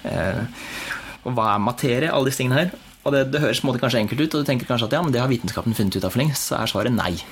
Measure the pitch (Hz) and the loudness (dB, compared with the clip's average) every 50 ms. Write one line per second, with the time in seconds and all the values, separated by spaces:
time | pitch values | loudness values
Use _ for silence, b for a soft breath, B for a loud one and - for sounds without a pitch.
0 | - 98 95 90 82 95 - - 107 120 B B B B B B B B B B | -6 -4 -2 -2 -2 -2 -2 -2 -4 -6 B B B B B B B B B B
1 | B B B B - 123 127 120 110 110 104 104 101 104 104 - - 135 120 127 | B B B B -8 -4 0 0 2 2 2 2 2 0 0 0 0 0 2 2
2 | 151 165 - 143 135 135 135 - 135 123 127 143 170 180 - - - - - - | 0 2 2 2 2 2 0 0 0 2 4 2 2 0 -2 -8 -18 -20 -20 -4
3 | - 143 139 139 135 131 139 147 151 120 113 - - 143 120 120 - 127 120 120 | -2 2 2 2 2 2 2 2 2 2 2 2 0 0 0 2 0 2 2 2
4 | 107 104 - 127 151 156 - 151 143 143 139 123 - - 131 117 117 104 131 156 | 0 0 0 0 0 0 0 -2 0 0 0 0 0 0 0 0 0 0 0 0
5 | 175 156 127 120 123 135 131 117 - - - - - 113 110 - 107 95 - 98 | 0 2 2 2 2 2 0 0 -2 -4 -4 -2 -2 -2 0 2 0 0 0 0
6 | 92 92 - 113 139 156 139 - - - - - 110 113 - 98 107 120 120 107 | -2 0 0 2 2 2 2 0 -2 -2 -2 -2 -2 -2 0 0 0 2 0 0
7 | - 87 87 82 - - | 0 0 -2 -4 -8 -12